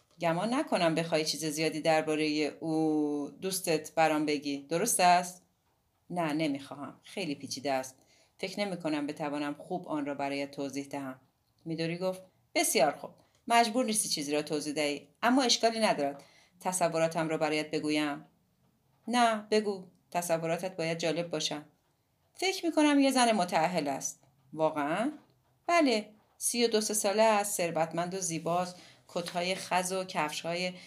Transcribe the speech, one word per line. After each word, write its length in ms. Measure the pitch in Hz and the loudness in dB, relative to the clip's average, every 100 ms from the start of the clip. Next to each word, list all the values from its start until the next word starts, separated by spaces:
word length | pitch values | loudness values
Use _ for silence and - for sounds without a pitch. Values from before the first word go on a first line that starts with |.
| _ _ | _ _
"گمان 320 | 170 165 214 | 0 0 0
نکنم 420 | 262 311 196 170 160 | 0 0 2 2 2
بخوای 300 | 165 156 156 | 0 0 0
چیز 200 | 147 156 | -2 -4
زیادی 360 | 147 160 156 | 0 0 0
درباره 720 | 156 156 156 151 156 151 147 - | 2 4 2 0 0 0 0 -2
او، 720 | 160 160 156 151 147 147 139 - | -2 0 2 2 0 -2 -6 -6
دوستت، 520 | 190 185 - 156 156 | -6 -4 0 -2 0
برام 320 | - 160 151 151 | 2 4 4 0
بگی، 320 | 147 143 139 139 | -2 -2 -8 -4
درست 300 | 170 233 - | -2 0 4
است؟" 420 | 180 175 180 - _ _ _ _ _ _ _ | 6 6 2 -8 _ _ _ _ _ _ _
"نه، 240 | 175 160 | -4 -2
نمیخواهم. 640 | 151 160 139 - 143 135 - | 0 -2 -2 -8 -12 -14 -14
خیلی 320 | - 214 170 139 | -14 -8 -6 -8
پیچیده 380 | 143 139 139 | -8 -8 -2
است. 220 | 131 131 - _ _ _ _ | -2 -4 -12 _ _ _ _
فکر 220 | 185 202 | -8 -4
نمی‌کنم 480 | 202 175 160 151 147 | -4 -4 -4 -4 -4
بتوانم 460 | 147 147 147 147 | -4 -6 -4 -4
خوب 340 | 147 - 180 - | -6 -8 -8 -6
آن 180 | 151 143 | -6 -4
را 80 | |
برایت 380 | 139 139 139 139 | -4 -4 -4 -6
توضیح 360 | 143 139 135 139 | -6 -8 -6 -8
دهم." 320 | 143 135 131 _ _ _ _ 165 | -8 -10 -12 _ _ _ _ -8
میدوری 320 | 160 165 175 | -4 -4 -2
گفت: 240 | 185 185 - _ _ 302 | -2 -4 -10 _ _ 0
"بسیار 360 | 330 220 151 | 2 4 4
خوب. 180 | - - - _ _ - | 2 -10 -16 _ _ 2
مجبور 380 | 233 226 220 220 | 4 4 2 0
نیستی 240 | 214 170 | 0 -2
چیزی 220 | - 143 | -4 0
را 100 | 147 | -2
توضیح 320 | 151 151 147 | 0 -4 -2
دهی، 340 | 143 147 143 - _ | -2 -2 -2 -8 _
اما 180 | 226 262 | 2 4
اشکالی 380 | 247 - 226 226 | 4 2 2 2
ندارد. 440 | 208 156 143 139 - _ _ _ | 2 2 0 -4 -14 _ _ _
تصوراتم 680 | 185 175 170 165 160 165 160 | -4 0 2 2 0 0 -2
را 100 | 160 | 0
برایت 340 | 156 151 151 | 2 0 -2
بگویم؟" 540 | 156 151 151 151 147 - _ _ _ _ _ _ _ - | -2 0 0 0 -4 -10 _ _ _ _ _ _ _ -4
"نه، 400 | 247 233 214 214 | 2 2 2 0
بگو. 320 | 214 208 190 - _ _ | 0 2 -4 -10 _ _
تصوراتت 640 | 175 170 165 165 170 185 - | -6 0 0 0 -2 -4 -4
باید 240 | 165 170 | -4 -2
جالب 300 | 165 156 170 | 0 -2 -2
باشند." 360 | 156 - 151 151 _ _ _ _ _ _ - | -4 -4 -6 -10 _ _ _ _ _ _ -4
"فکر 300 | 370 381 339 | -2 -2 0
می‌کنم 340 | 320 302 285 | 2 4 6
یه 120 | 269 | 4
زن 200 | 262 233 | 4 4
متأهل 560 | 214 175 185 165 175 143 | 4 2 2 2 0 -2
است." 320 | 143 - - _ _ _ | -4 -6 -10 _ _ _
"واقعاً؟" 580 | 151 156 156 143 180 262 302 - _ _ _ - | -2 0 0 -2 0 -2 -4 -14 _ _ _ 0
بله. 420 | 339 285 214 208 - _ _ | 4 4 2 -2 -14 _ _
سی 280 | - 240 233 | -4 0 2
و 20 | |
دو 140 | 214 | 2
سه 120 | 214 | 0
ساله 300 | 214 202 208 | 0 0 4
است، 340 | 226 208 208 - | 6 4 2 -2
ثروتمند 560 | 170 165 165 165 175 | -2 0 -2 -2 -4
و 60 | 190 | -4
زیباست، 560 | 165 165 165 175 180 - - - _ | -4 -4 -2 0 -2 -8 -20 -20 _
کت‌های 480 | 180 175 175 180 185 | -8 -6 -4 -2 -4
خز 360 | - 180 180 | 0 -2 0
و 120 | 190 | -4
کفش‌های 720 | 185 180 151 - 165 175 180 180 | -4 -2 -2 -4 -4 -2 -4 -6